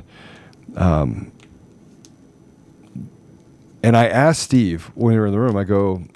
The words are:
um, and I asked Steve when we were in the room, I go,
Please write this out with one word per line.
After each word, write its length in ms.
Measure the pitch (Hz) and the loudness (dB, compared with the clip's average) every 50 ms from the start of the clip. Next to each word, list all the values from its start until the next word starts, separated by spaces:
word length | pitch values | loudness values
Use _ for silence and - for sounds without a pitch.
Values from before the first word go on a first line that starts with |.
| - - - - - - - - - - - - - - - | -18 -20 -20 -20 -20 -20 -20 -20 -20 -20 -20 -20 -20 -16 -6
um, 540 | - 92 90 78 76 71 62 55 - - - - _ - - - - - - _ _ - - - - - - - _ - _ _ _ _ - _ _ _ _ - _ - _ _ 64 - - - - _ - - - _ - - _ _ - - - - | -2 0 2 2 0 0 -2 -6 -8 -12 -16 -20 _ -20 -20 -20 -20 -20 -20 _ _ -20 -20 -20 -20 -20 -20 -20 _ -20 _ _ _ _ -20 _ _ _ _ -20 _ -20 _ _ -18 -18 -18 -20 -20 _ -20 -20 -20 _ -20 -20 _ _ -20 -12 -2 2
and 140 | 117 117 | 4 4
I 100 | 113 117 | 4 4
asked 360 | 107 95 123 143 160 160 - - | 2 2 2 2 2 0 -2 -2
Steve 480 | - 135 127 110 90 82 82 - - - | 0 0 2 2 0 -2 -6 -10 -14 -8
when 180 | - 117 117 113 | -2 0 2 2
we 60 | 110 | 2
were 60 | 107 | 2
in 80 | 101 101 | 0 0
the 60 | 107 | 0
room, 180 | 123 123 104 | 0 0 -2
I 60 | 98 98 | -2 -2
go, 400 | 92 104 98 101 98 92 90 80 - - | 0 0 0 0 0 -2 -6 -10 -14 -20